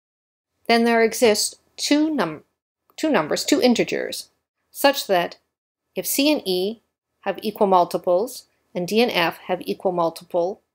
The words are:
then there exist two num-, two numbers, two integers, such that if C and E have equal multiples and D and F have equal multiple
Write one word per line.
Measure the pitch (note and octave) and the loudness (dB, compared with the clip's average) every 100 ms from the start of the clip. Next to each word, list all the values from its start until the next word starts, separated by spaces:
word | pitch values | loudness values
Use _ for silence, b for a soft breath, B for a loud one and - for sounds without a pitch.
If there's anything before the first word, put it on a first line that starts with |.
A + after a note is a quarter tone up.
| _ _ _ _ _ _ - | _ _ _ _ _ _ 0
then | A#3 | 2
there | A#3 A#3 | 4 2
exist | A3+ - A#3+ G#3+ - - _ - | 2 4 2 2 -2 -8 _ -6
two | - D4 D#4 | 0 2 2
num-, | D4 E3+ D#3 - _ _ _ _ - | 0 -4 -6 -16 _ _ _ _ -4
two | D#4 | 0
numbers, | A#3 D#3 - | 2 0 -2
two | - D4 | 0 2
integers, | B3 A3 E3+ - A#1+ - - _ _ _ _ | 4 2 0 -4 -6 -10 -14 _ _ _ _
such | - C#4+ C#4 - | 0 0 2 0
that | F#3 F3 - _ _ _ _ _ | 0 -2 -8 _ _ _ _ _
if | - F3 | -10 -4
C | - C#4+ | 0 2
and | D4 G3 | 2 0
E | F3+ F#3+ A#3 _ _ _ _ | -2 -2 -6 _ _ _ _
have | - F#3 | -8 -6
equal | A3 G3+ G3+ | -6 0 4
multiples | F#3 F3 F3+ F#3 F3+ B3 - - _ _ | 4 2 -2 0 0 0 -10 -20 _ _
and | - F3 | -8 -4
D | G#3 | 0
and | A#3 | 0
F | F3+ E3 - - | 0 -2 -2 -6
have | F#3 - | -6 -6
equal | G3 G3 | -4 -4
multiple | F3 E3 E3 - F3+ E3+ G#3 _ | 0 -2 -4 -6 -4 -4 -6 _